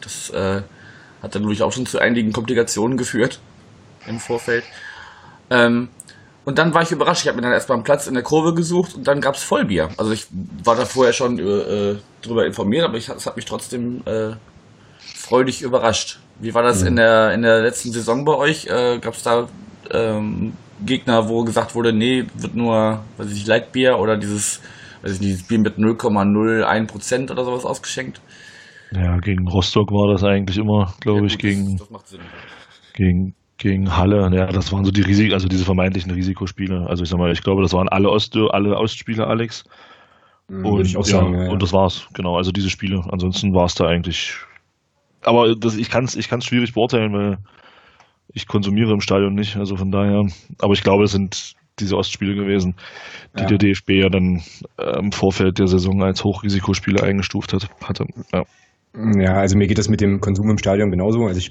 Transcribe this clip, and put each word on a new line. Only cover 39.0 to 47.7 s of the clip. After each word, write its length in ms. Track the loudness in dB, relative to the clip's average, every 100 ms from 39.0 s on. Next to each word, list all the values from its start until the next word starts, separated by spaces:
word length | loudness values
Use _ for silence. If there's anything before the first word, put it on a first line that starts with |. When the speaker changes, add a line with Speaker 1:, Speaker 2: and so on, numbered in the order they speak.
| -6 -4 0
Speaker 3:
Alex. 380 | -2 -2 -8 -18 -20 -20 -20 _ _ _ _ -14
Speaker 2:
Mhm, 160 | -6 0
Speaker 3:
Und, 120 | 2
Speaker 2:
würd 100 | 2
ich 100 | 0
auch 100 | 2
Speaker 3:
ja, 100 | 2
Speaker 2:
sagen, 160 | 2
ja, 100 | 2 0
ja. 40 |
Speaker 3:
und 120 | -2
das 80 | 2
war's, 360 | 2 2 0 -10
genau. 220 | -8 -4 -2
Also 160 | -2
diese 180 | -2 -2
Spiele. 320 | -4 -4 -4 -4
Ansonsten 440 | -2 -2 -2 2
war's 200 | 2 2 2
da 100 | 0
eigentlich. 500 | 0 -2 -4 -6 -10 -16 -20 _ _ _ _ _ _
Aber 320 | 2 4 4 2
das, 200 | 0 -2
ich 140 | -2
kann's, 260 | -2 -2 -4
ich 120 | -4
kann's 180 | -4 -2
schwierig 280 | -2 0
beurteilen, 400 | 0 0 0 0
weil 240 | 0 -2 -2 -8 _ -20